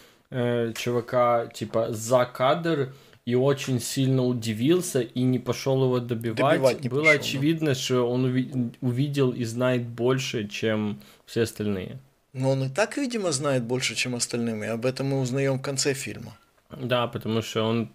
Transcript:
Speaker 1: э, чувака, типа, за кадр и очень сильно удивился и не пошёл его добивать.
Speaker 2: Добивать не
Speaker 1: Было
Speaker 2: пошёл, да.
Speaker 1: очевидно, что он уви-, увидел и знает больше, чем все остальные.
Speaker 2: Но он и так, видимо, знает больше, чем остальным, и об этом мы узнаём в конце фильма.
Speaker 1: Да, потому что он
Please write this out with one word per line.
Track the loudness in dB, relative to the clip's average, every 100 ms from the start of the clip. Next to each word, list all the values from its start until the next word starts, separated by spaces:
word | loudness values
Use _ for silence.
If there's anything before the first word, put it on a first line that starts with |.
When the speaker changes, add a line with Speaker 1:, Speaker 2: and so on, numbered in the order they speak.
| -20 _ -10
Speaker 1:
э, | -4 0 0 -2 -4
чувака, | -2 -2 0 2 4 2 -2
типа, | -8 -4 -2 -2
за | -2 2 2 2
кадр | 2 2 2 0 0 -2 -6 -20 -12 0
и |
очень | 2 4 2 0 -2
сильно | -2 0 2 4
удивился | 2 0 -2 0 4 2 2 0
и | 0 0
не | 2 2
пошёл | 0 -2 0 2
его | 2 2
добивать. | -2 -4 -4 0
Speaker 2:
Добивать | 2 4 4 2
не | -2
Speaker 1:
Было | 2
Speaker 2:
пошёл, | 4
да. | 4
Speaker 1:
очевидно, | 2 0 0 2 0
что | 0 2 2 2
он | 2 2
уви-, | 0 -2 -2 -4 -2
увидел | -2 0 0 2 2
и | 0
знает | -4 0 2 0 -2
больше, | 0 2 2 0 -4 -4
чем | -2 0 0 -2 -4 -12 -20 -6
все | -2
остальные. | -2 -2 -2 -2 -6 -12 -18 _ _
Speaker 2:
Но | -4 0
он | 0
и | 0
так, | 0 -2 0
видимо, | -2 -2 -2
знает | 0 0 0
больше, | 0 -2 -2
чем | -4 -4
остальным, | -4 -4 -2 -2 -2
и | -4
об | -2 -2
этом | -2 -2
мы | 0
узнаём | 0 0 0 0
в |
конце | -4 -2 0
фильма. | -2 -6 -10 -14 -18 _ _ -18 -8
Speaker 1:
Да, | 0 0 0
потому | -4 -2 -2
что | -2 -2
он | 0 0 -2